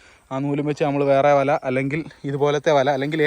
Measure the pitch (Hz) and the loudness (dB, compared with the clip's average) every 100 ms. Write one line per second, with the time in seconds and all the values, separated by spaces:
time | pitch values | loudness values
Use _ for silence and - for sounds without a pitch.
0 | - _ _ 131 143 143 147 143 151 139 | -20 _ _ -6 -4 -2 -4 -2 -2 0
1 | 139 135 143 143 139 151 135 131 135 156 | 2 4 4 4 2 0 -2 -4 -2 -6
2 | 151 - 143 139 143 147 165 143 131 135 | -8 -12 -8 -2 0 0 2 2 2 0
3 | 143 156 | -2 0